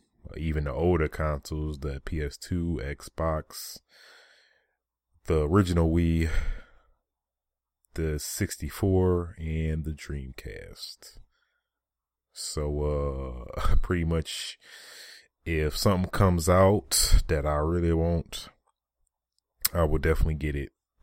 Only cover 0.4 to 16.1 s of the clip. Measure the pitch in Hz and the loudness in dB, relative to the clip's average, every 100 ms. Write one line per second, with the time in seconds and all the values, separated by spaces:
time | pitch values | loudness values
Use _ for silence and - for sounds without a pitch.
0.4 | 80 78 73 60 87 87 78 - 78 71 | -4 -2 -4 0 2 2 0 -2 -4 -4
1.4 | - 78 76 73 73 67 - 78 73 - | -6 -8 -6 -6 -8 -8 -6 -6 -6 -10
2.4 | - 90 85 80 69 73 - - 80 78 | -6 -4 -2 -4 -6 -12 -14 -6 -2 -2
3.4 | - - - - _ _ - - _ _ | -6 -14 -16 -18 _ _ -20 -20 _ _
4.4 | _ _ _ _ _ _ _ _ - 80 | _ _ _ _ _ _ _ _ -2 0
5.4 | 73 95 90 87 82 82 85 82 80 - | 4 4 4 4 4 4 2 2 2 2
6.4 | - - - - _ _ _ _ _ _ | 0 -4 -12 -20 _ _ _ _ _ _
7.4 | _ _ _ _ _ - 80 76 - - | _ _ _ _ _ -6 -4 -4 -6 -4
8.4 | 98 - 73 - 101 95 92 90 87 - | -4 -4 -10 -2 2 4 4 2 -2 -8
9.4 | 80 80 80 80 76 73 - 71 65 - | -4 -2 -2 -2 -4 -8 -8 -10 -10 -14
10.4 | - 82 - - - - - - - _ | -14 -14 -16 -16 -16 -18 -20 -20 -20 _
11.4 | _ _ _ _ _ _ _ _ _ - | _ _ _ _ _ _ _ _ _ -14
12.4 | - - 73 73 73 73 71 67 65 62 | -8 -4 -2 -2 -2 -2 -2 -4 -8 -10
13.4 | 58 - - - - 90 82 82 80 - | -10 0 6 6 6 0 2 0 -2 -10
14.4 | - - - - - - - - _ _ | -12 -16 -20 -20 -20 -20 -20 -20 _ _
15.4 | - 80 76 - 107 92 92 | -4 0 0 2 2 2 0